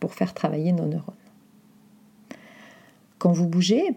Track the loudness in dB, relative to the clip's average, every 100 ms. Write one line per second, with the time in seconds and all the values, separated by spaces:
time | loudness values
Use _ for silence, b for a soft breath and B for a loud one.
0 | -8 -4 -4 -2 -4 0 0 0 0 -4
1 | -8 -16 -20 _ _ _ _ _ _ _
2 | _ _ -20 B B B B B B B
3 | B -2 2 2 2 2 2 2 2